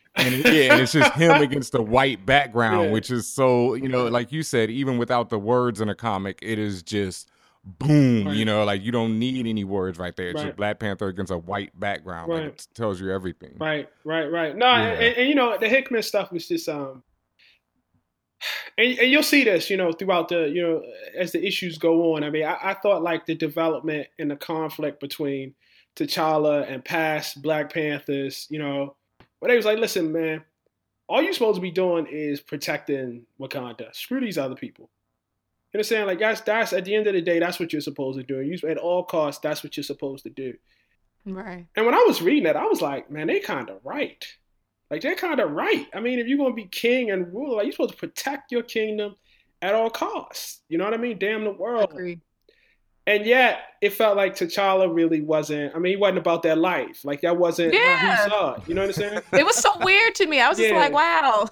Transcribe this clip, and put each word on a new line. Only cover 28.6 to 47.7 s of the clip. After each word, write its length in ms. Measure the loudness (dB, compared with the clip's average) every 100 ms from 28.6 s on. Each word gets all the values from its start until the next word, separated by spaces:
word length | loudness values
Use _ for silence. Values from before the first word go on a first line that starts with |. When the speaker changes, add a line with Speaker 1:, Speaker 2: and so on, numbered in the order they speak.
| -4 -4 -6 -10 _ _ _ -6
Speaker 2:
where 120 | 2
they 60 | 2
was 100 | 4
like, 120 | 0
"Listen, 320 | 0 -2 -2
man, 300 | -2 -4 -6 -10 _ _ _ _ _ -2
all 140 | 0
you 100 | 0
supposed 240 | 2 0 0
to 40 |
be 100 | -2
doing 360 | 0 0 0 -2
is 300 | -6 -6 -6
protecting 840 | -8 -10 -6 -6 -4 -6 -6 -10 -18 -16
Wakanda. 540 | -12 -10 -10 -14 -16
Screw 260 | -14 -8 -4
these 180 | -4 -4
other 160 | -6 -6
people." 320 | -14 -16 -20 _ _ _ _ _ _ _ _
You 60 | -4
understand? 280 | -2 0 0
Like, 120 | 0
that's, 220 | 0 0
that's, 300 | 0 0 0
at 120 | -2
the 100 | -2
end 120 | 0 0
of 80 |
the 80 | 0
day, 160 | 2 2
that's 200 | 0 -2
what 120 | -6
you're 80 | -6
supposed 360 | -6 -6 -6 -8
to 60 |
do. 160 | -8 -6
You, 180 | -6 -6 -4
at 80 | -4
all 260 | -2 -2
costs, 360 | -2 -2 -2 -2
that's 200 | -6 -6
what 120 | -8 -10
you're 80 |
supposed 380 | -10 -8 -10 -10
to 60 | -14
do. 240 | -12 -12 -12 _ _ _ _ _ _
Speaker 3:
Right. 420 | -14 -12 -12 -16 -8 0
Speaker 2:
And 100 | 2
when 80 |
I 100 | 6 6
was 140 | 4
reading 240 | 2 4
that, 120 | 4 2
I 100 | 2
was 140 | 0
like, 280 | -2 -4 -8
"Man, 160 | -6 -2
they 120 | -2
kinda 360 | -2 -6 -8 -12
right." 400 | -10 -8 -8 -10 -20 -20 _ _ _ _ -10
Like, 100 | -6
they're 140 | -4 -4
kinda 300 | -2 0 0
right. 400 | 0 0 -2 -2
I 60 | -6
mean, 180 | -2 -2
if 80 | 0
you're 100 | 0
gonna 140 | 0
be 120 | -2 -8
king 440 | -2 2 2 2
and 220 | -2 -4
ruler, 240 | -6 -4 -2
like, 80 |
you're 80 | -2